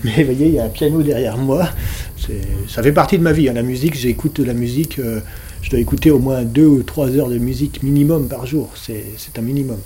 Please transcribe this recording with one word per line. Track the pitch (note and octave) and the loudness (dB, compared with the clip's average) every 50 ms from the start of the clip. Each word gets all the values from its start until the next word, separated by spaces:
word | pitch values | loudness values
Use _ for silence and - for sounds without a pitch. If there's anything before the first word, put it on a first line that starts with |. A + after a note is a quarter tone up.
| - | -2
mais | A2+ G#2+ C#3+ D#3 | 0 2 2 2
vous | |
voyez, | C3+ B2+ C3 D3 D#3+ | 2 2 2 4 4
il | D#3+ | 4
y | C3 | 2
a | A#2 | 0
un | G#2+ | -2
piano | - - D#3 D3 D3+ D#3+ | -2 0 0 2 2 2
derrière | D3+ D3 C#3+ - C3 A2+ G#2 B2 | 2 2 0 0 -2 -2 -2 -2
moi. | C3+ C3+ C3+ D#3+ F3+ E3 - - - - - - - - - - | 0 0 2 2 0 0 -2 -4 -4 -4 -6 -6 -8 -10 -8 -8
C'est, | - - - - - - - - - - | -6 -6 -4 -6 -4 -4 -4 -4 -4 -6
ça | - - A2+ | -6 0 2
fait | C3+ | 2
partie | D3 F3 D3 - - F3+ | 4 4 2 2 2 2
de | E3 | 4
ma | E3 | 4
vie, | D3+ D#3 D#3 B2+ | 4 4 2 2
hein, | A#2+ | 2
la | A#2+ A#2+ | 0 -2
musique, | B2+ B2+ B2+ C3+ E3+ D3 | -2 -2 0 0 -2 -2
j'écoute | C3+ A#2+ B2 A#2 - - D#3 D3 - | 0 -2 -2 -2 0 -2 -4 -2 0
de | C#3 | -2
la | B2 A#2+ | 0 0
musique, | A#2+ A#2+ A#2+ A#2+ C#3 E3 - - C#3+ | -2 -2 -2 0 -2 -2 -2 -4 -6
euh, | C3 A#2 A2+ A2 G#2 - - - - - - - - | -6 -4 -4 -6 -8 -10 -14 -16 -16 -14 -14 -10 -6
je | - | -2
dois | - A#2+ | 0 0
écouter | A#2 - - C#3 - D#3 | 2 2 0 4 6 6
au | D3+ C3 | 6 6
moins | B2 C3+ C3+ B2+ A#2+ | 4 2 0 0 -2
deux | A2+ A2+ C#3 D#3 D#3 | 0 4 6 6 6
ou | C#3+ C3 A2+ | 6 4 2
trois | - - D#3 C#3+ C3 B2+ | -2 -2 -2 -2 0 2
heures | C#3+ C#3+ B2 | 0 0 0
de | A#2+ A#2+ | -2 -2
musique | A#2+ B2+ C3 A#2+ D3 C#3+ - - | -2 -2 -2 -2 -4 -4 -4 -4
minimum | - C3+ C#3+ C#3+ C#3+ D3 E3 D#3+ C#3 A#2 | -2 2 4 4 4 4 4 2 0 -4
par | C3 A#2+ B2 | -6 -8 -8
jour, | B2 C#3+ D#3 B2 G#2 - | -4 -4 -4 -4 -4 -10
c'est, | - - - A#2 G#2 - G#2 G2+ - | -16 -12 -10 -10 -10 -10 -12 -14 -14
c'est | - - - A#2+ | -16 -12 -8 -6
un | |
minimum. | A2+ A#2+ C3+ C#3+ C#3 C3 A#2 G2+ G2 | -4 -2 -2 -2 -2 -4 -6 -8 -10